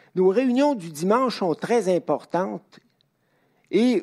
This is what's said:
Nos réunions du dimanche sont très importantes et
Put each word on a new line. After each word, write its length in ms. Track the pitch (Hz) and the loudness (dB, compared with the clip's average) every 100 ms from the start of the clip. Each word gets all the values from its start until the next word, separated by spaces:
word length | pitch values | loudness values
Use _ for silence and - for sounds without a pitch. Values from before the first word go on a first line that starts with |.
| _ | _
Nos 140 | 175 185 | 0 2
réunions 460 | 190 262 240 294 | 2 2 2 2
du 160 | 262 170 | 0 -6
dimanche 500 | 147 180 226 262 - | -6 0 2 0 -2
sont 140 | 185 | -4
très 400 | 147 147 240 185 | -4 -2 0 0
importantes 840 | 180 - 139 - 175 196 196 - - _ _ _ _ _ _ _ _ _ | -2 -2 -4 -4 -6 -4 -8 -14 -20 _ _ _ _ _ _ _ _ _
et 320 | 185 240 226 | 0 2 0